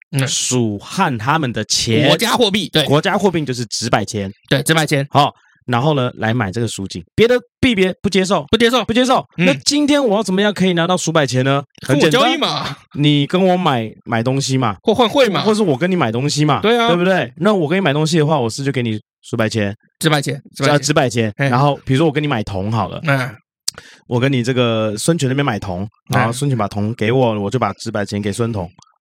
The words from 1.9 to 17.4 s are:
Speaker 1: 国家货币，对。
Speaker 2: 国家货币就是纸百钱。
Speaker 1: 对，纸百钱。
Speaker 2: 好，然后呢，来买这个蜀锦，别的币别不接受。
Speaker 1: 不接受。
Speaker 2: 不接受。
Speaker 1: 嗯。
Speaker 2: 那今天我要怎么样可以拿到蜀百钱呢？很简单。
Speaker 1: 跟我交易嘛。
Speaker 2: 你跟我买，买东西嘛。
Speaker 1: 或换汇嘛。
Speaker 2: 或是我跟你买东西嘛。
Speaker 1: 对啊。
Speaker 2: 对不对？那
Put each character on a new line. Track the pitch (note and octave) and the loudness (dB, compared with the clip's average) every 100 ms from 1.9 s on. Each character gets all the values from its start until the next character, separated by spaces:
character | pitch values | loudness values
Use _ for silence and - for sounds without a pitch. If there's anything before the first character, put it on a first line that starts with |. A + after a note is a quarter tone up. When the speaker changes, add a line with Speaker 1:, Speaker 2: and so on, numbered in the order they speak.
| A2+ C3+ | 2 2
Speaker 1:
国 | - | 2
家 | A3 C4 | 0 0
货 | A3 | 0
币， | G3 E3 | 0 -2
对。 | D#3+ C3 | -2 2
Speaker 2:
国 | C#3 | 2
家 | F#3+ F#3+ | 2 0
货 | G3 | 0
币 | E3+ C#3 | 0 -4
就 | |
是 | B2 A#2 | -4 -6
纸 | - A2+ | -6 -2
百 | A#2 | -2
钱。 | G#2 G#2+ G2 - - | -2 -4 -6 -8 -4
Speaker 1:
对， | C#3 | -2
纸 | C#3 | 0
百 | D#3+ D3+ | 0 0
钱。 | C#3+ C#3 | -2 0
Speaker 2:
好， | C#3 C#3 - _ _ - | 2 2 0 _ _ -4
然 | A#2+ | -2
后 | D3 D3 | 0 0
呢， | B2 - | -2 -4
来 | A2 | -2
买 | A#2+ G2+ | -2 -2
这 | A2+ | -4
个 | A2+ | -6
蜀 | - F#2+ | -6 -10
锦， | F#2 E2+ - | -10 -8 2
别 | A3+ | 2
的 | B3 - - | 2 -4 -2
币 | C4 | 0
别 | G#3+ F#3 F3+ | 2 0 0
不 | G#3 | -2
接 | G3 | 0
受。 | F#3 F#3+ C3+ | 2 0 0
Speaker 1:
不 | A3 | 2
接 | A#3 | 2
受。 | B3 G#3 | 2 0
Speaker 2:
不 | |
接 | A3+ | 0
受。 | B3+ A#3+ - - | 2 2 -2 -2
Speaker 1:
嗯。 | F3 | 0
Speaker 2:
那 | F3+ - | 0 -2
今 | C#4+ D4 | -2 2
天 | D4 | 2
我 | C4 F#3+ | 2 0
要 | |
怎 | F3+ | 0
么 | F#3 | 0
样 | G#3 | 0
可 | G3+ F#3 | 0 0
以 | |
拿 | E3+ E3+ | 0 0
到 | F3+ | -2
蜀 | - | 0
百 | D#3+ C3+ | 0 0
钱 | B2+ | 0
呢？ | C3 C#3 C#3 - - | 0 0 -4 -12 -4
很 | C#4+ | 2
简 | F3+ | 4
单。 | D3+ | 4
Speaker 1:
跟 | |
我 | - | 2
交 | D#4+ | 2
易 | |
嘛。 | G#3 C3+ C#3 C#3+ _ - | -2 -4 -6 -12 _ 0
Speaker 2:
你 | C#3+ D3 C#3+ | 2 2 2
跟 | F#3 | 2
我 | F#3 F3+ | 2 2
买， | E3+ B2+ A2 - - | 2 0 -2 -10 -4
买 | A#2 | -2
东 | A#2 C3+ | 0 0
西 | C3 C3 | 0 0
嘛。 | B2+ G2 | 0 -2
Speaker 1:
或 | - | 0
换 | G#3+ F4 | 2 2
汇 | C#4+ A#3+ | 4 2
嘛。 | E3+ | 2
Speaker 2:
或 | G3 G#3+ | 0 2
是 | |
我 | G#3 B2+ | 2 0
跟 | F3+ | 0
你 | F#3 | 0
买 | B2 | 0
东 | A2+ C#3+ | 0 -2
西 | C#3+ D3+ | 0 2
嘛。 | B2+ | 2
Speaker 1:
对 | G3 A#3+ | 2 2
啊。 | A#3 | 2
Speaker 2:
对 | F3 | 2
不 | |
对？ | F3+ F3+ A#2+ | 2 0 -2
那 | B2+ | -2